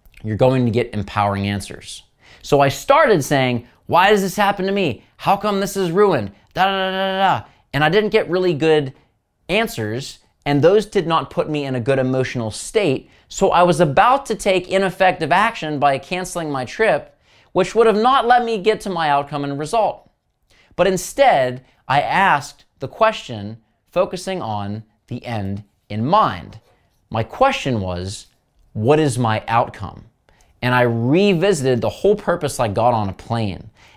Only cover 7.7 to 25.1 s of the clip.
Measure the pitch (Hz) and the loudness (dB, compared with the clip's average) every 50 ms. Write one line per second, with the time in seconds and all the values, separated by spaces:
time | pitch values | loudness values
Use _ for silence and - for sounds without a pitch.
7.7 | - 139 151 160 175 214 214 202 214 214 - 143 170 185 185 180 160 127 160 160 | -2 0 0 4 2 2 0 2 0 0 0 0 -2 0 0 0 0 0 2 2
8.7 | 156 151 139 131 - _ _ _ _ _ _ _ _ _ _ - 175 214 226 214 | 4 2 2 -2 -10 _ _ _ _ _ _ _ _ _ _ -4 -2 -2 -2 -2
9.7 | - - 107 104 110 135 143 - - - _ _ _ _ - 143 143 143 147 170 | -4 -6 -6 -6 -6 -6 -8 -10 -16 -20 _ _ _ _ -4 0 0 4 4 6
10.7 | 202 214 208 - - 202 156 165 165 151 135 - - 175 165 156 151 147 139 135 | 4 4 2 0 -2 -2 0 2 0 0 -2 -2 -4 -6 -4 -2 -4 -6 -4 -4
11.7 | 131 123 110 135 135 135 127 127 131 131 127 - - 123 113 107 - - - - | -4 -4 0 0 0 0 0 0 0 -2 -2 -2 -4 -6 -6 -6 -8 -10 -12 -2
12.7 | - 220 202 151 131 - - _ _ _ _ _ - - 196 185 - 170 180 175 | -2 0 0 2 -2 -2 -6 _ _ _ _ _ -4 0 0 2 4 4 4 4
13.7 | 165 151 175 147 131 185 208 240 262 269 269 - 214 - - 208 185 180 180 - | 4 4 2 2 4 2 4 4 4 2 0 -4 -8 -4 0 0 0 0 -2 -2
14.7 | 185 190 196 180 175 - 190 185 180 175 160 135 170 190 214 226 220 - 165 151 | -2 0 0 -2 0 2 2 2 2 0 -2 0 2 2 2 0 -2 -6 -8 -6
15.7 | 151 135 143 143 139 135 - - 185 180 180 - - 175 160 151 143 131 127 - | -4 0 2 2 2 0 -4 -6 -8 -8 -8 -8 -8 -8 -6 -6 -6 -6 -6 -8
16.7 | - - 220 202 156 - - - _ _ _ _ _ _ _ _ - 175 185 - | -2 0 2 2 2 0 -2 -10 _ _ _ _ _ _ _ _ 0 0 0 2
17.7 | - 220 240 226 196 214 226 254 277 269 226 240 247 240 240 233 226 190 175 214 | 2 4 4 4 4 4 2 4 2 2 2 2 0 0 0 0 -4 -2 0 0
18.7 | 214 214 - 202 180 165 160 147 143 143 143 - 151 143 143 143 139 139 151 147 | -2 -2 -4 -8 -4 -4 0 0 0 0 -2 -4 -6 -8 -6 -6 -6 -8 -8 -4
19.7 | - 220 202 170 - - _ _ _ _ _ _ _ _ _ _ _ _ _ _ | -2 0 0 0 -4 -8 _ _ _ _ _ _ _ _ _ _ _ _ _ _
20.7 | _ - 180 196 190 175 - - - 269 277 247 185 139 127 127 127 135 _ _ | _ 0 0 2 2 -2 -6 -8 0 4 4 4 6 4 2 0 -2 -8 _ _
21.7 | _ _ _ - 131 143 123 113 147 180 196 185 156 143 135 - - _ _ _ | _ _ _ 0 0 2 2 2 2 2 4 4 2 2 0 -8 -18 _ _ _
22.7 | _ _ 139 - - - 220 220 220 - - - 117 104 101 107 113 117 _ _ | _ _ -12 -12 0 2 2 2 2 -2 -10 -10 -10 -10 -8 -10 -12 -14 _ _
23.7 | _ _ _ _ - 175 196 185 190 175 - 190 190 175 107 113 107 104 101 101 | _ _ _ _ -2 -2 -2 -2 -4 -10 -8 -8 -6 -6 -6 -6 -6 -6 -4 -6
24.7 | 104 110 107 _ _ _ _ _ | -8 -10 -10 _ _ _ _ _